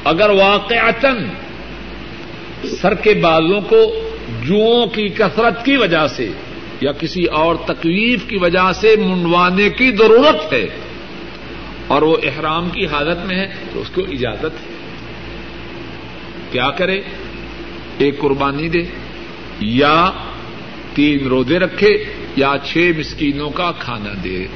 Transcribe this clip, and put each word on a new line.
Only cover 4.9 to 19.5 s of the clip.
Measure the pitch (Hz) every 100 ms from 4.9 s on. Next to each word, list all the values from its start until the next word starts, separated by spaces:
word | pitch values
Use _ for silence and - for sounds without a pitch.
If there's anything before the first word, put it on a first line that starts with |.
| 214 208
کثرت | 180 208 220 233 - -
کی | 277
وجہ | 208 160 147
سے | - 113 80 - - - -
یا | 131
کسی | 143 160 185
اور | 170 151 160 160
تکلیف | - 165 165 180 233 247 -
کی | 202
وجہ | 175 180 185 175
سے | 214 220
منڈوانے | 190 185 170 175 180 185 208
کی | 208 254
ضرورت | 208 220 226 294 302 -
ہے | 127 90 - - - - - - - - - - - -
اور | 135
وہ | 151 160
احرام | 151 135 156 160 175
کی | 165 175
حالت | 147 147 175 190
میں | 185
ہے | 190 - -
تو | -
اس | 123
کو | -
اجازت | 180 143 120 107
ہے۔ | 156 - - - - - - - - - - - - - - - - - - - -
کیا | 123 127
کرے؟ | 143 185 190 202 - - - - - - - - -
ایک | 139 143
قربانی | 147 139 139 139 160
دے، | 170 170 - - - - - -